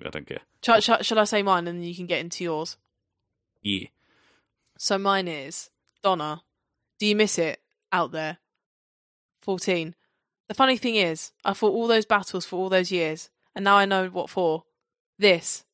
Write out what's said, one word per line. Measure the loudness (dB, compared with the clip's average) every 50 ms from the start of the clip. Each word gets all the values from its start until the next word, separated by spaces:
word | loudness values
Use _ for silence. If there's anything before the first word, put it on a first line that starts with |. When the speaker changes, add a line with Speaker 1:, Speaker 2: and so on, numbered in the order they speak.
| -14
Speaker 1:
I | -12
don't | -12 -12 -12 -12
care. | -14 -14 -14 _ _ _ 0
Speaker 2:
Shall, | 2 4 4
shall, | 4 4 0 0 0
shall | 0 2 2
I | 2
say | 2 2 0 2
mine | 2 2 2 0
and | -4 -8 -8
then | -8 -10
you | -10
can | -10 -6
get | -4 -4 -4
into | -4 -6 -8 -8 -6
yours? | -4 -4 -4 -6 -8 -12 _ _ _ _ _ _ _ _ _ _ _ _ _ _ _ _ _ -6
Speaker 1:
Yeah. | -4 -4 -4 -6 -8 _ _ _ _ _ _ _ _ _ _ _ _ _ _ _ _ _ -8
Speaker 2:
So | -4 -2 -2
mine | 0 0 2 0 0 0
is, | -2 -6 -8 -10 -12 -12 -14 -14 -16 _ _ _ _ _ _ 0
"Donna, | 0 0 0 -2 -6 -8 -8 _ _ _ _ _ _ _ _ _ _ _ -2
do | 0
you | 2 4
miss | 4 2 2 2
it | 0 0 -2 -2 -6 _ _ _ _ _ -4 -2
out | 0 0 -2 -4
there?" | -6 -6 -6 -8 -10 _ _ _ _ _ _ _ _ _ _ _ _ _ _ _ _ _ _ _ _ -6
Fourteen. | -4 -4 -2 0 0 0 -2 -2 -6 -10 _ _ _ _ _ _ _ _ _ _
"The | -6 0
funny | 2 4 4 2
thing | 2 0 -2 0
is, | 2 2 0 0 -4 -8 -14 _ _ -4
I | -4 -2
fought | 2 2 2 2
all | 2 2 2
those | 2 2 2
battles | 2 0 0 0 -2 -8 -8 -8
for | -6 -6
all | -6 -2 2
those | 2 2 2 2 0
years, | -2 0 -2 -4 -6 -12 -18 _ _ _ _ -8
and | -2 2
now | 6 6
I | 6 6
know | 4 2 0 0
what | -2 -4 -6 -6 -4
for. | -2 0 0 0 0 -2 -4 _ _ _ _ _ _ _ _ _ _ 2
This. | 4 4 4 4 2 -6 -10 -10 -12 _